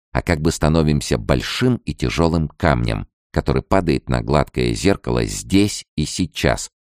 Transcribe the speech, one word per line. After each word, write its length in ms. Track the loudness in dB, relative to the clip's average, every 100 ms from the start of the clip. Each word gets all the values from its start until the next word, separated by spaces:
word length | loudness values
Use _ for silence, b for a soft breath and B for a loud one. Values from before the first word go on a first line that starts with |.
| _
а 120 | -4
как 180 | -2 0
бы 100 | 0
становимся 680 | 0 2 4 2 2 0 -2
большим 580 | 0 -2 -2 -2 0 0 -4
и 80 |
тяжёлым 540 | -6 -4 0 2 2 -2
камнем, 600 | -2 0 2 0 -4 -8 _ _
который 300 | -4 -2 -2
падает 480 | 0 0 2 0 0
на 140 | -2
гладкое 500 | 0 0 0 -2 -2
зеркало 520 | 0 0 0 0 -2 -2
здесь 600 | -6 0 2 2 -2 -8 -6
и 100 | -4
сейчас 680 | -4 -6 -2 0 0 -4 _